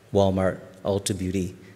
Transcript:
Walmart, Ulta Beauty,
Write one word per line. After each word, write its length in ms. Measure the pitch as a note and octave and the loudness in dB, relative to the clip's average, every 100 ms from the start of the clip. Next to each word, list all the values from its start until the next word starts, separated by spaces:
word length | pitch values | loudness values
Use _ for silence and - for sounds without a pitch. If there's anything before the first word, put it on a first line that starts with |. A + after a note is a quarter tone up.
| - | -2
Walmart, 480 | G2+ G2 F#2+ F#2+ - - - - | 2 4 4 0 0 -8 -10 -4
Ulta 300 | G2+ - F#2+ | -2 -2 -4
Beauty, 400 | F#2 F#2+ F2+ - - | -2 -2 -4 -8 -20